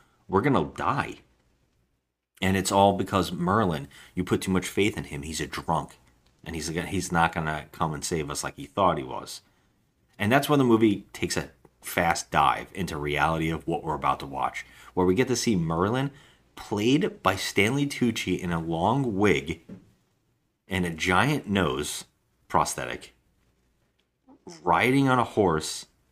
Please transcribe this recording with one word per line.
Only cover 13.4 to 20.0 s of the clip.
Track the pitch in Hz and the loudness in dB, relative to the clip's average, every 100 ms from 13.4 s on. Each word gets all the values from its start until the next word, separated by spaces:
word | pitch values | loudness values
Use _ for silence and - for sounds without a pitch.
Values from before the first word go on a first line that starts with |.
| 80 | -2
of | 80 - | -2 -4
what | 85 80 | -4 -4
we're | 73 | -4
about | 69 - | -2 -4
to | 71 | -6
watch, | 69 - - - - - | -6 -6 -6 -16 -20 -8
where | - 92 | 0 2
we | 92 | 2
get | 127 | 2
to | 120 | 0
see | - 98 | 0 0
Merlin, | 80 82 98 123 139 - - _ _ - | 0 2 2 0 -2 -6 -20 _ _ -18
played | - 104 110 143 214 - | -6 -2 2 2 0 -2
by | 92 98 | -2 -2
Stanley | - - 101 139 143 | -2 2 2 2 -2
Tucci | - 120 110 - 90 | 0 0 0 -2 -2
in | 90 | -2
a | 85 | -4
long | 82 82 92 135 127 95 | -2 0 2 2 0 2
wig | 104 80 73 80 - - - _ | 2 2 -2 -10 -12 -20 -20 _